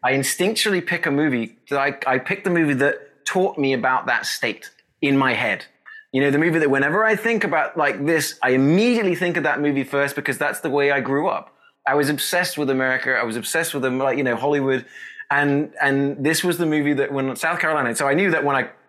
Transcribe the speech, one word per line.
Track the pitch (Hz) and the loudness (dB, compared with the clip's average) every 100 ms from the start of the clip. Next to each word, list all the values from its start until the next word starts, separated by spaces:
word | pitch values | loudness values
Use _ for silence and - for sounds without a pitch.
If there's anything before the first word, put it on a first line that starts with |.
I | 127 | 0
instinctually | 135 135 - 180 220 214 185 170 | 0 -2 0 0 0 0 0 0
pick | 175 170 | -2 0
a | |
movie | 139 156 123 110 - - | 2 2 0 -4 -10 -6
that | 143 | -2
I, | 139 139 - 165 | 0 -2 -2 -2
I | |
pick | - 190 | -2 -4
the | 202 | 0
movie | 175 156 135 | 2 2 2
that | 143 - - _ - | 2 0 -10 _ -4
taught | 185 185 - | 0 0 0
me | 135 | 0
about | 131 127 127 - | 0 0 0 0
that | 117 - | -4 -2
state | - 120 101 - _ _ _ | -4 -6 -6 -12 _ _ _
in | 143 139 | 0 2
my | 131 110 | 2 0
head. | 120 98 - _ - - - | -2 -4 -8 _ -20 -20 -6
You | 131 | 0
know, | 139 | 2
the | 143 | 2
movie | 165 165 | 2 2
that | 147 | 2
whenever | 135 139 175 220 | 2 2 2 2
I | 202 | 0
think | 226 226 | 0 0
about, | 208 - - 170 | 0 0 -2 0
like, | 143 143 143 | -2 0 0
this, | 160 143 - | 0 0 -2
I | 131 | 2
immediately | 131 139 175 233 240 196 175 | 4 4 4 4 2 0 0
think | 180 170 | -2 0
of | |
that | 147 139 | -2 0
movie | 147 139 | 0 0
first | 135 143 139 139 | -2 0 -2 -2
because | 135 127 | -4 -2
that's | 147 - | -2 -2
the | 156 | -2
way | 139 143 | 0 2
I | 139 | 0
grew | 123 139 165 | 0 0 0
up. | - - _ _ _ - | -4 -8 _ _ _ 0
I | |
was | 143 143 | 2 2
obsessed | 147 - 175 180 - | 0 -2 -2 -2 -2
with | 143 | -2
America. | 131 131 127 135 | 0 0 0 0
I | 127 | 0
was | 117 113 | 0 -4
obsessed | - 160 165 147 | -2 -2 -2 -2
with | |
them, | 127 127 | -2 0
like, | 135 131 | 0 0
you | |
know, | 131 117 | 0 0
Hollywood. | 139 147 135 131 - - - - - | 0 0 2 -2 -4 -18 -18 -18 -2
And, | 143 143 139 151 - | 0 2 0 -2 -2
and | 143 139 139 143 139 | 0 2 0 0 -2
this | 160 | 0
was | 180 170 | 0 0
the | 165 | 0
movie | 151 143 | 2 2
that | 143 135 | 0 0
when | 139 135 120 | -2 -4 -2
South | 165 170 | -4 -2
Carolina, | 160 156 123 113 | 0 0 0 0
so | 139 | 0
I | 147 | 2
knew | 196 | 2
that | 160 | 2
when | 143 139 | 2 0
I | 110 - | -2 -10